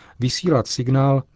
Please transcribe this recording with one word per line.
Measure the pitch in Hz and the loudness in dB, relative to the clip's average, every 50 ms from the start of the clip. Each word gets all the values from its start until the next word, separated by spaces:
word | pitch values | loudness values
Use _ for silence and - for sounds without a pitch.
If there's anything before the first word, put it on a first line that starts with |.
| - - - - | -20 -20 -8 -4
vysílat | 123 127 - - - 180 151 120 107 | -4 -4 -4 -2 0 0 2 2 0
signál | - - - 123 123 131 135 135 139 135 135 - _ _ | -2 -6 -4 -2 0 2 2 2 2 2 0 -2 _ _